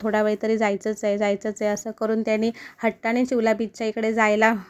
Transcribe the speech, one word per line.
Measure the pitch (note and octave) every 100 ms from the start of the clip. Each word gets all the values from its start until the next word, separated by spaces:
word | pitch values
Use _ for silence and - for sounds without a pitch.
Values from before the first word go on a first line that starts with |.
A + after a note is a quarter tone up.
थोडा | A3 G#3+
वेळ | G#3+ G#3+
तरी | A3 A3
जायचंच | G#3+ G3+ A3 G#3+
आहे, | G#3 G3+
जायचंच | G#3 G3+ A3 G#3
आहे," | G#3
असं | G#3 A3+
करून | G#3+ A3 A3
त्यांनी | A3 G#3+ A3+ A3+ - -
हट्टाने | A3+ A3 A3+ A#3+ B3+
चिवला | B3 A3+
बीचच्या | G#3+ A3 - A3
इकडे | A3+ A3
जायला | A3 G#3+ G#3+ A3 A3